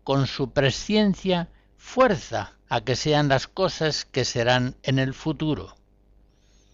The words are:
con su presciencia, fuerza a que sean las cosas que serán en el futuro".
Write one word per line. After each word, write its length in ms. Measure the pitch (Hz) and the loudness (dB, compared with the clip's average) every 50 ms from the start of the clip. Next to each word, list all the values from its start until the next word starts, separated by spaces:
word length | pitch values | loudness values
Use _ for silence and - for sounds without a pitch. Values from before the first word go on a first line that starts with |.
| _ | _
con 240 | - 135 139 135 - | -2 0 0 0 0
su 240 | - - 143 120 | -2 -4 -6 -2
presciencia, 960 | - 143 135 135 - - - - 208 214 214 202 185 - - 190 180 175 165 - - _ _ _ _ | 0 2 2 2 0 -2 -4 0 2 2 4 2 0 0 -2 -2 -2 -2 -2 -6 -12 _ _ _ _
fuerza 800 | _ - - - 247 262 247 202 127 - - 117 104 101 - - _ _ _ | _ -20 -10 2 4 4 4 4 0 -2 -6 -6 -6 -6 -6 -12 _ _ _
a 120 | 135 120 | -4 -4
que 140 | - - 127 | 0 -2 -2
sean 320 | 113 - 156 151 147 147 143 | -2 0 2 2 4 4 4
las 200 | 139 131 - - | 2 2 0 -2
cosas 580 | - - 190 175 - - 160 156 143 - - | -4 -2 -2 -2 0 -2 -2 -2 -2 -4 -8
que 180 | - _ 135 123 | -6 _ -2 -2
serán 520 | - - 131 117 117 127 127 123 127 135 - - | -2 0 0 2 2 2 2 2 -2 -4 -6 -4
en 160 | - 131 135 | -2 0 0
el 140 | 135 131 131 | 0 -2 -4
futuro". 640 | - - 160 156 - - 156 147 107 90 95 - _ _ _ _ _ _ _ _ _ _ _ _ _ _ _ _ _ _ _ | -6 -6 -6 -4 -2 -2 -2 -2 -4 -6 -12 -18 _ _ _ _ _ _ _ _ _ _ _ _ _ _ _ _ _ _ _